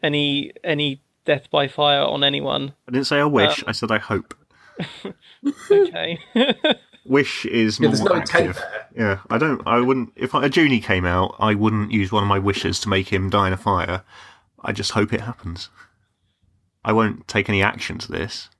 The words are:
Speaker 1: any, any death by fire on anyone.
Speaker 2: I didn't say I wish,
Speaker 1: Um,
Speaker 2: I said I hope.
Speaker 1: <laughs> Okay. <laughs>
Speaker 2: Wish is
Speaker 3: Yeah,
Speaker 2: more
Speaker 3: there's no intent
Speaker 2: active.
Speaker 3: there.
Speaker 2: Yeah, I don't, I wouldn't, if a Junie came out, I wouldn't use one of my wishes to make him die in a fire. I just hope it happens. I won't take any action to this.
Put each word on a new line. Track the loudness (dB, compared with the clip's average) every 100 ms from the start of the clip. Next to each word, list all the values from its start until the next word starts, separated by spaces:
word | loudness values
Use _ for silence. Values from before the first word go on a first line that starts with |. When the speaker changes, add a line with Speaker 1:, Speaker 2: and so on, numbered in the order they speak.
Speaker 1:
any, | -2 0 0 -2 -4 -8
any | -4 -2 -2 -6 _ _ -2
death | -2 0
by | -2 -2
fire | 0 2 2
on | 0 0
anyone. | 0 0 -2 -4 -6 -12 -4
Speaker 2:
I |
didn't | -2 0
say | 2
I | 4
wish, | 4 4 2
Speaker 1:
Um, | -4
Speaker 2:
I |
said | -4 0
I | -2
hope. | 0 -4 -6 -16 _ _ -16 -12
Speaker 1:
<laughs> | -12 -12 -16 -16 -20 _ -6 -4 2
Okay. | 4 4 0 -6 -6 -2
<laughs> | 0 2 2 0 0 _ _ 0
Speaker 2:
Wish | 2 2 -4 -2
is | 2 2 2
Speaker 3:
Yeah, | 2
Speaker 2:
more | 4
Speaker 3:
there's |
no | 2 2
intent | 2 0 0
Speaker 2:
active. | -2 -8 -12 -10 -4
Speaker 3:
there. | -2
Speaker 2:
Yeah, | -2 -2
I | 0
don't, | 0 -2 0
I | 2
wouldn't, | 2 0 -4 -8
if | -4
a | 0 2
Junie | 4 4 2
came | 2 0 2
out, | 2 0 0
I | 0
wouldn't | 2 2 0 0
use | 0 0
one | 2
of | 2
my | 2
wishes | 0 0 -2 -2
to | 0
make | -2 0
him | -2 0
die | 2 2
in |
a | 0
fire. | 0 0 -2 -6 -10 -20 -20 -20 _ _
I | -8
just | -6 -4
hope | -2 0
it | -2
happens. | -6 -10 -12 -12 -14 _ -20 _ _ _ _ _ _ _ _ _
I | -2
won't | 0 0 -4 -6
take | -4 0
any | 0
action | 0 -2 -8 -10
to | -8
this. | -8 -8 -10 -16